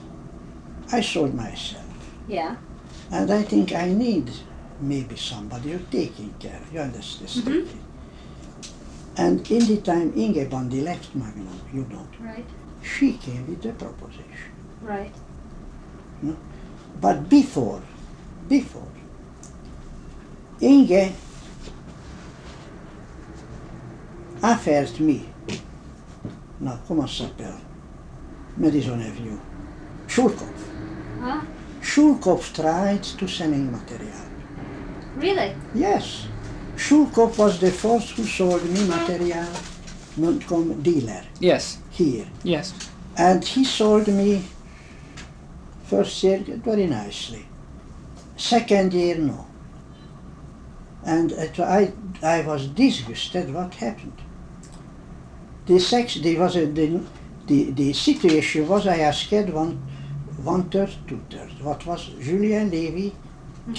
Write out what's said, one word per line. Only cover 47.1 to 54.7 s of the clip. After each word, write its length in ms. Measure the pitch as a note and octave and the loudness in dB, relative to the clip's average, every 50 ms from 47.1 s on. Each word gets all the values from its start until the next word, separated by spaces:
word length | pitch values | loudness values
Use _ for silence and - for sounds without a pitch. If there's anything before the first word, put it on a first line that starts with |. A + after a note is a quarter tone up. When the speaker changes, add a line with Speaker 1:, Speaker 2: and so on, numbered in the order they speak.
| - - - - - - - - - - - - - - - - - - - - - - - - - | -8 -10 -10 -10 -10 -12 -14 -16 -18 -18 -16 -16 -18 -18 -18 -18 -18 -16 -16 -16 -16 -16 -18 -16 -10
Speaker 1:
Second 560 | - - - A#3+ A#3 A#3 - G#3 G3 F#3+ F#3 F3+ | -6 2 4 4 4 6 6 6 6 6 4 4
year, 240 | F3 F3 F3 E3+ | 4 4 2 2
no. 280 | D#3+ D#3 C3+ B2 B2 - - - - - - - - - - - - - - - - - - - - - - - - - - - - - - - - - | 2 0 0 0 -4 -8 -14 -18 -18 -18 -18 -18 -18 -18 -18 -18 -18 -18 -18 -18 -18 -18 -18 -18 -16 -18 -18 -18 -18 -18 -16 -16 -16 -16 -16 -16 -8 -2
And 260 | E3 E3 E3 E3+ D#3+ | 0 2 4 4 2
it, 280 | E3 - D#3+ D#3 - - | 0 -2 -4 -4 -2 0
I, 340 | F3 F3+ F3+ G#3 G3+ F#3 - - - - - - | 2 4 6 6 6 4 2 -4 -10 -10 -6 -2
I 200 | D#3 D#3+ E3 E3 | 2 2 4 4
was 260 | D3+ D3+ D3+ C#3 C3+ | 2 0 -2 -2 -2
disgusted 880 | C#3 C#3+ G3+ C4+ C4 - - A#2 A#2 A2+ - - - - F3+ E3+ C3+ C3 | -2 4 6 6 6 6 2 -4 -8 -6 -6 -6 -4 -2 -2 -2 -2 -4
what 200 | E3+ F#3 F#3 - | -4 -6 -6 -6
happened. 420 | - A#3 - A3 - - - - - - - - - - - - - - - | -6 -6 -6 -6 -8 -10 -14 -14 -14 -14 -14 -14 -16 -16 -16 -16 -18 -18 -18